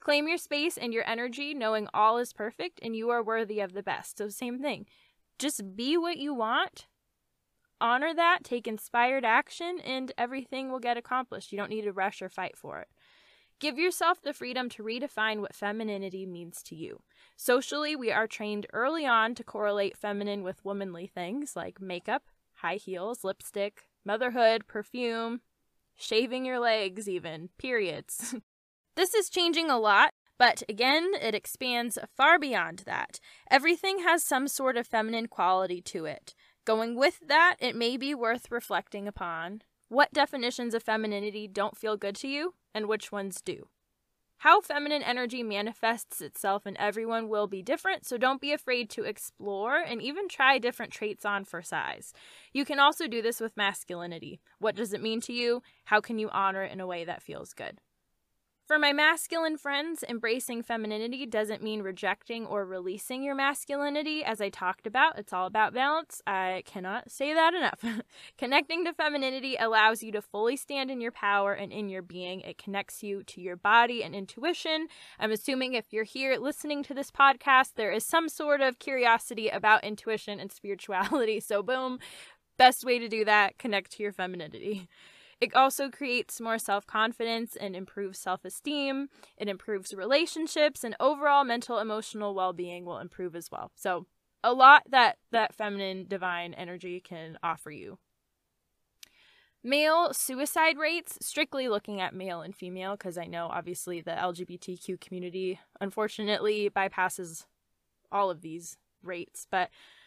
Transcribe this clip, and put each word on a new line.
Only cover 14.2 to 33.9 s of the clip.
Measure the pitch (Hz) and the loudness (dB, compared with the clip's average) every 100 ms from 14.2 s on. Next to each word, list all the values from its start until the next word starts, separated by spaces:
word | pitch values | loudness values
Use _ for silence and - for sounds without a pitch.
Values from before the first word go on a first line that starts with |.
the | 285 | -2
freedom | - 247 254 247 | -6 -6 -4 -6
to | - | -8
redefine | 214 240 277 - 220 214 | -8 -6 -6 -2 -2 -2
what | 202 | -6
femininity | - 202 220 220 202 196 190 190 | -6 -6 -4 -6 -6 -8 -8 -10
means | 175 170 - | -12 -14 -16
to | - | -16
you. | 160 160 - _ _ _ - | -14 -14 -14 _ _ _ -4
Socially, | - 247 - 294 302 | 2 2 2 -4 -4
we | 302 226 | -4 0
are | 202 220 | 0 0
trained | - 214 208 - | -4 -6 -6 -6
early | - 262 320 277 | -2 0 0 2
on | 226 226 240 | 4 2 -2
to | |
correlate | - 208 208 202 202 - | -10 -2 0 0 -2 -4
feminine | 214 202 208 202 | -6 -4 -4 -4
with | 185 190 | -6 -8
womanly | 196 202 196 170 190 | -8 -6 -6 -10 -12
things | 180 175 269 294 | -8 -6 -6 -8
like | 175 175 - | -8 -10 -10
makeup, | 190 175 214 269 - _ _ - | -10 -8 -4 -4 -4 _ _ -8
high | 170 196 | -6 -4
heels, | - 180 208 247 | -6 -8 -6 -6
lipstick, | 190 196 - 202 208 - _ _ | -6 -6 -8 -6 -6 -6 _ _
motherhood, | 196 220 247 240 226 226 - | -4 -2 0 4 6 4 -2
perfume, | 208 - 247 240 226 226 233 - _ _ _ _ - | -8 -8 -4 -4 -2 -4 -6 -12 _ _ _ _ -16
shaving | - 220 247 254 | 0 0 2 -2
your | 262 254 | -4 0
legs | 233 220 190 185 202 | 2 2 0 -4 -6
even, | 180 165 156 175 - | -6 -6 -10 -12 -10
periods. | 262 240 185 151 - - 240 254 | -2 0 0 -4 -8 -8 -8 -10
<laughs> | - _ _ _ _ - | -12 _ _ _ _ 0
This | 370 | 2
is | 440 359 | 2 0
changing | 370 339 330 320 | 0 2 2 2
a | 247 | 4
lot, | 214 202 294 - _ - | 6 8 6 4 _ 4
but | 240 - - | 4 4 -2
again, | 208 254 311 359 392 | 0 4 4 2 0
it | 226 | 0
expands | 214 - - 254 240 240 - - - | -2 -4 -6 -2 -2 -2 -6 -6 4
far | 285 339 | 8 8
beyond | 277 208 165 175 - | 6 0 -2 -6 -6
that. | - - - - - - | -4 -6 -10 -20 -20 4
Everything | 269 320 349 381 | 6 6 2 0